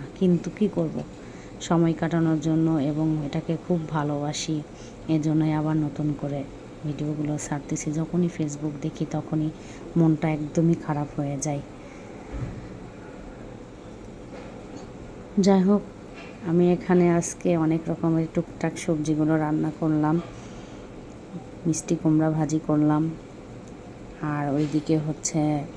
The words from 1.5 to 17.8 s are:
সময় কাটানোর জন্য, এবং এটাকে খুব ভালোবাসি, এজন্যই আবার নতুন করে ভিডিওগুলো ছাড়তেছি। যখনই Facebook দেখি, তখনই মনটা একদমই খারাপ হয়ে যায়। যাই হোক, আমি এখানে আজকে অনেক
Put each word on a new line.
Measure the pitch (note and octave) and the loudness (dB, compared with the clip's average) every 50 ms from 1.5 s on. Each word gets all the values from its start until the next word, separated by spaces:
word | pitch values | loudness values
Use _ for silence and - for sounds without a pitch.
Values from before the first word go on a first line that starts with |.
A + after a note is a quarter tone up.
| - - | -14 -12
সময় | - - F3 E3+ E3+ E3 | -2 2 4 6 6 4
কাটানোর | D#3+ D#3+ E3+ D#3+ E3+ E3 E3 D#3+ D#3+ D#3 | 4 2 0 2 2 4 4 4 4 4
জন্য, | C#3+ D#3+ D#3 D#3+ D#3+ D#3+ | 2 2 4 4 4 4
এবং | D#3+ D3+ C3 D3+ D3 D3+ D#3 D#3+ D#3 D3+ D3 | 4 4 2 2 2 2 2 2 2 2 0
এটাকে | C#3 - E3 - - E3 D#3 - - | -2 -2 -2 -2 0 -2 -2 0 0
খুব | F3+ E3+ D#3 - | 0 0 0 0
ভালোবাসি, | D#3 D#3 D3 D3 D3 C#3+ D3 D3+ D3 - - - D#3+ D3+ D3 - - - - - - - - - | -2 0 0 0 0 0 -2 -2 -4 -4 -4 -2 -2 -2 -4 -6 -12 -16 -16 -16 -16 -10 -2 0
এজন্যই | D#3+ D#3 D3 D#3+ D3+ D#3 D#3 D#3 | 2 2 4 4 4 4 4 4
আবার | D3+ D3+ D3+ D#3 D#3 | 4 2 2 2 2
নতুন | D#3 D3+ C#3+ C#3 - D3+ D3+ C#3+ C#3 | 2 2 0 0 0 0 0 0 -2
করে | - C#3+ C#3+ C#3 C3+ - - - - - - - - | -2 -4 -4 -4 -6 -8 -10 -14 -16 -16 -14 -8 -6
ভিডিওগুলো | D3+ C#3 C#3 D3+ D3+ D3+ D3+ D3+ D3 D3+ D3 | -6 -4 -2 -2 -2 -2 -2 -2 -2 -2 -2
ছাড়তেছি। | - - D3+ C#3+ C#3 - D#3 D#3 - D#3 | -2 -4 -4 -4 -2 -4 -4 -4 -2 -2
যখনই | D3 D#3+ D#3+ - - F3 F3 E3+ - - | -2 -2 -2 0 2 2 2 2 0 -2
Facebook | D#3 D3 C#3+ C#3+ D#3 D3+ C#3+ - | -4 -4 -4 -4 -4 -4 -4 -4
দেখি, | - D#3 - - D#3+ - | -6 -6 -4 -4 -4 -2
তখনই | - D3+ D3+ - D#3+ D#3 D3+ D#3 - - - - - - - - - | -2 -4 -2 0 0 0 0 0 -2 -6 -12 -16 -14 -14 -14 -2 2
মনটা | E3+ E3 D#3+ D#3 D3+ - D#3+ | 4 6 6 6 4 2 0
একদমই | D#3 D3 D3+ D3 - E3+ E3 E3 E3 D#3+ - | 0 0 -2 0 2 4 4 6 4 4 2
খারাপ | - D3+ D3 D3 C#3+ - | -2 -2 -2 -2 -2 -2
হয়ে | D3 C#3+ C#3 C#3+ C3+ | -4 -2 -2 -2 -2
যায়। | C#3 D3+ C#3+ C#3+ C#3 - - - - - - - - - - - - - - - - - - - - - - - - - - - - - - - - - - - - - - - - - - - - - - - - - - - - - C4 B3+ C4+ - A#3 - - - - - - - - - - - - - - - - G3+ | -2 -2 -2 -4 -4 -8 -14 -16 -16 -16 -16 -16 -16 -16 -14 -14 -12 -10 -6 -6 -6 -6 -6 -10 -12 -12 -12 -12 -14 -14 -14 -14 -16 -14 -14 -14 -14 -14 -14 -14 -14 -14 -14 -14 -16 -16 -16 -16 -16 -16 -16 -16 -16 -16 -14 -14 -14 -14 -14 -14 -14 -14 -14 -14 -14 -14 -14 -14 -14 -14 -14 -14 -14 -14 -14 -14 -14 -2 2 4
যাই | F#3 G3+ G3 F#3+ | 6 6 6 6
হোক, | F3+ G3 G#3 G3+ G3+ - - - - - - - - - - - - | 6 6 4 4 2 -4 -12 -16 -16 -16 -16 -14 -14 -14 -14 -10 -4
আমি | E3+ E3 F3 F3 F3 | 0 4 4 6 6
এখানে | F3+ E3+ - - F3+ F3+ F3 F3 | 4 2 2 4 6 6 6 6
আজকে | E3+ E3+ E3+ - - - - F3+ F3 | 6 4 2 -2 -6 -2 0 2 2
অনেক | E3 D#3+ D#3+ D#3+ E3 | 4 4 2 2 0